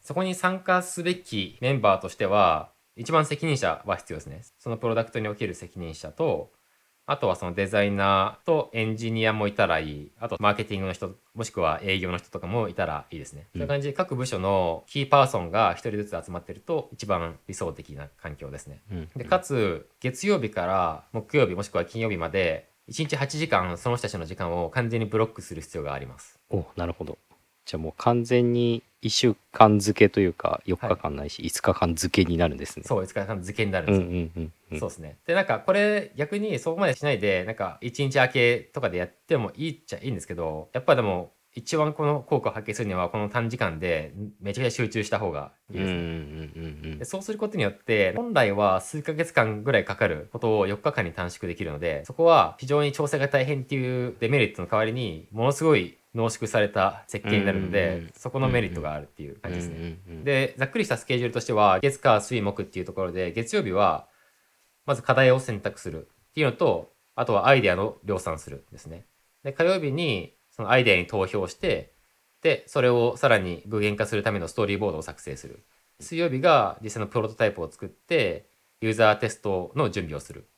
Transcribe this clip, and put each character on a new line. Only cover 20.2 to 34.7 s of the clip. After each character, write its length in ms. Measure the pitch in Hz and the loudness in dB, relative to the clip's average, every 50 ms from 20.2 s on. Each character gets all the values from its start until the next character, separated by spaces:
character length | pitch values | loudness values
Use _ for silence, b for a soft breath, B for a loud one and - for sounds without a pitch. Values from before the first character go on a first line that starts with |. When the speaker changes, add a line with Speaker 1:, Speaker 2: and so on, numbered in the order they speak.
| - 202 | 0 0
Speaker 1:
曜 120 | 202 160 | 2 2
日 100 | 117 104 | 0 -4
か 160 | - 95 87 | -4 -2 -2
ら 380 | 90 95 95 90 82 78 76 - _ | 0 2 2 2 0 -2 -6 -12 _
木 240 | - 113 - - - | -8 -8 -8 0 2
曜 100 | 147 127 | 2 2
日 80 | 95 92 | 2 2
も 80 | 90 101 | -4 -6
し 60 | - | -2
く 60 | - | -2
は 80 | 90 87 | -4 -4
金 180 | - - 113 | -2 -4 -4
曜 80 | 113 110 | -4 -2
日 60 | 101 | -2
ま 120 | 85 82 82 | -2 -4 -2
で、 400 | 78 98 92 85 78 80 - _ _ _ _ - | 0 0 0 0 -2 -4 -8 _ _ _ _ -14
一 120 | - - | -6 -6
日 160 | 160 147 - | -4 -4 -2
八 220 | 123 139 135 - 151 | -4 -4 -4 -4 -6
時 100 | 160 165 | -2 2
間 300 | 127 95 92 90 87 85 | 2 2 2 0 -4 -4
そ 120 | - 123 | -2 -2
の 60 | 120 | -2
人 60 | 120 | -2
た 60 | - 101 | -2 -6
ち 80 | - 92 | -6 -6
の 60 | 82 | -8
時 120 | 78 90 | -8 -8
間 280 | - 92 85 85 87 85 | -6 -4 -2 -2 -2 -2
を 60 | 80 | -2
完 180 | - 131 117 113 | -2 -2 -2 -2
全 120 | 117 117 | -2 -2
に 60 | 113 | -2
ブ 120 | 101 107 110 | 0 2 0
ロ 80 | 113 | 0
ッ 60 | 110 | 0
ク 100 | - - | -2 -14
す 120 | - - 87 | -14 -12 -12
る 60 | 78 | -12
必 180 | 78 - - 85 | -14 -10 -10 -8
要 40 | |
が 120 | 73 71 69 | -8 -6 -8
あ 40 | 67 | -8
り 80 | 69 | -10
ま 120 | 64 64 - | -12 -16 -18
す。 200 | - - _ _ _ _ | -20 -20 _ _ _ _
Speaker 2:
お、 140 | - 98 80 - - | -4 -4 -4 -6 -8
な 100 | - 87 | -6 -6
る 60 | 85 | -6
ほ 120 | 85 _ 80 | -6 _ -8
ど。 140 | 76 - _ _ _ _ _ _ _ _ _ _ | -12 -12 _ _ _ _ _ _ _ _ _ _
じ 120 | - - | -10 -8
ゃ 20 | 82 | -6
あ 40 | |
も 80 | 78 80 | -6 -8
う 40 | - | -8
完 280 | _ - 120 120 120 117 | _ 2 2 2 2 2
全 280 | 117 123 123 123 120 | 4 4 4 4 4
に 300 | 120 120 120 120 117 113 _ _ _ _ | 4 2 2 2 0 0 _ _ _ _
一 80 | - 113 | -4 -2
週 260 | - - - 123 104 _ _ _ | 0 4 4 4 2 _ _ _
間 260 | - - 113 107 104 104 | 6 8 8 10 10 6
付 280 | 95 104 104 - 110 | 4 2 6 6 6
け 20 | 98 | 6
と 100 | - - | 6 4
い 80 | 98 | 2
う 60 | 87 | 2
か、 280 | 82 _ - - - - _ | 0 _ -4 -4 -4 -2 _
四 100 | - 90 | -4 -4
日 200 | - - 104 - | -4 0 -2 -2
間 180 | - - - 73 | -2 -2 -6 -6
な 100 | 69 71 | -6 -8
い 60 | 73 | -8
し、 120 | - - | -10 -8
Speaker 1:
は 40 | - | -8
い。 20 | 82 | -6
Speaker 2:
五 140 | - - | -6 -2
日 120 | - - 90 | 0 0 2
間 200 | - - 85 82 | 2 2 0 0
付 300 | 80 - 85 - - 92 | 0 -2 0 4 4 4
け 40 | 85 | 4
に 80 | 87 | 4
な 120 | 82 85 82 | 2 2 2
る 80 | 71 | 0
ん 20 | 65 | -4
で 80 | 71 | -10
す 100 | - - | -12 -12
ね。 80 | - - | -14 -6
Speaker 1:
そ 140 | - 123 101 | -2 -2 -2
う、 40 | |
五 120 | 92 - - | -2 -4 -6
日 100 | 107 98 | -6 -6
間 160 | 98 110 95 | -4 -6 -8
付 160 | 87 92 104 | -6 -8 -4
け 80 | - 110 | -2 -2
に 60 | 101 | 0
な 100 | 92 92 | 0 -2
る 60 | 82 | 2
ん 20 | 90 | 4
で 60 | 101 | 4
す 60 | 98 | 4
よ。 60 | 90 | 4
Speaker 2:
う 40 | 87 | 2
ん 20 | |
う 40 | 87 | -2
ん 160 | 90 85 80 82 | -2 -4 -4 -4
う 40 | 85 | -6
ん 120 | 82 80 - _ _ _ | -8 -8 -10 _ _ _